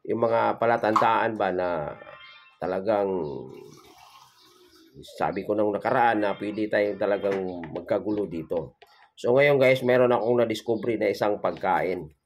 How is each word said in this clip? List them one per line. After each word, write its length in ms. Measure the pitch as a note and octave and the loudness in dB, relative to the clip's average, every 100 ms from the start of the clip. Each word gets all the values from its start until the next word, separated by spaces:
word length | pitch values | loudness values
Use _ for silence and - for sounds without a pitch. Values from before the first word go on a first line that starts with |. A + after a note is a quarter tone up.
yung 160 | - A2+ | -4 0
mga 400 | A#2 A2+ A2 G#2 | 2 2 0 0
palatandaan 800 | A2+ A#2 G#2+ A2 A2+ A2 A2+ A2 | 0 2 2 4 4 4 0 0
ba 160 | G2 | 0
na 400 | F#2 F2+ E2 D2 C2 - - - - - _ | 0 0 -2 -4 -10 -18 -20 -20 -20 -20 _
talagang, 640 | E2+ F#2+ F#2+ G#2 G2 F#2 D2+ C2 C2 C#2 - - - - - - - _ - _ _ - - - - - | -4 -2 0 0 2 -2 -4 -8 -12 -18 -20 -20 -20 -20 -20 -20 -20 _ -20 _ _ -20 -20 -20 -20 -4
sabi 240 | D#2 F#2 | -4 -4
ko 80 | F#2+ | -2
nung 160 | G#2 G#2 | 0 0
nakaraan 560 | G2+ A2+ B2+ A#2+ G#2+ | 0 0 2 4 2
na 80 | G2+ G2 | 0 -2
pwede 240 | G2+ G#2 | -6 -4
tayong 320 | G#2 G#2+ G2+ G2 | -2 0 0 0
talagang 400 | G2+ G2 G2 G2 F#2 F2 D#2+ | -2 0 0 -2 -4 -8 -10
magkagulo 560 | F2+ E2+ G#2 F#2+ G#2 | -10 -4 -4 -2 -4
dito. 560 | F#2+ E2 D#2 F2 C#2 _ - _ _ | -4 -6 -6 -6 -6 _ -20 _ _
So, 240 | - A2+ B2+ | -6 2 4
ngayon, 240 | C#3+ C#3 | 4 4
guys, 240 | C3 C3 | 4 4
meron 240 | B2 B2 B2 | 4 4 4
akong 320 | A#2+ A2 B2 | 2 2 2
na-discovery 560 | A2+ A2+ - A2+ A2 G#2+ | 2 -2 -2 -2 -2 -2
na 160 | G#2 | -2
isang 240 | - G#2+ G2+ | 0 -2 0
pagkain. 720 | F#2+ E2 F#2+ E2+ E2+ F2+ D2+ _ | -4 -2 -2 0 -2 -4 -10 _